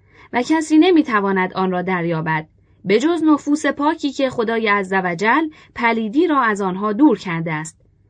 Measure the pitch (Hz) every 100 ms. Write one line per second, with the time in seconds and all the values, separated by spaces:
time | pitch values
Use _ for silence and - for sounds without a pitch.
0 | _ _ - 233 247 320 311 311 349 330
1 | 285 214 196 196 185 185 185 180 180 180
2 | 170 160 160 156 156 _ _ _ - 208
3 | 294 339 311 294 - 294 294 269 285 330
4 | 285 262 269 254 220 226 220 202 185 190
5 | 180 170 214 262 320 - - - 233 226
6 | 220 247 349 285 233 202 196 185 208 208
7 | 294 214 190 165 165 156 160 - _ _
8 | _